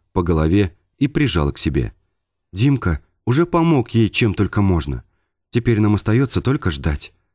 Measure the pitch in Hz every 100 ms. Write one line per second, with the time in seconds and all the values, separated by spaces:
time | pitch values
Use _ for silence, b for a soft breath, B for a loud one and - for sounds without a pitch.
0 | _ - 85 82 78 98 98 - _ -
1 | 135 - 147 85 71 - 82 67 57 -
2 | _ _ _ _ _ 90 131 131 92 78
3 | - _ - 127 170 175 165 151 117 113
4 | 110 - 117 95 98 - 98 87 71 64
5 | - _ _ _ _ 120 117 107 107 104
6 | - 110 135 - 98 143 92 71 73 73
7 | - _ _